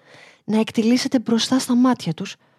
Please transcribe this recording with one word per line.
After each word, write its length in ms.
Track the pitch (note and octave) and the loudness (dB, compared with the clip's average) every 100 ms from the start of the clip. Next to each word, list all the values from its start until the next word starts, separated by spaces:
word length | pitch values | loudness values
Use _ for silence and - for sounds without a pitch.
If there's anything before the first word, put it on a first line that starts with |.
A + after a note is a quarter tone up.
| _ - - _ | _ -20 -20 _
να 160 | - G#3+ | -2 -2
εκτιλήσεται 600 | A3 - A3 B3 C4+ C4 | 0 0 2 2 0 -2
μπροστά 400 | G#3+ A3+ - C4 | 0 -2 0 -2
στα 160 | - A#3+ | 0 2
μάτια 380 | B3+ A#3+ - | 2 0 -4
τους 220 | D#3 G3 - _ | -6 -8 -14 _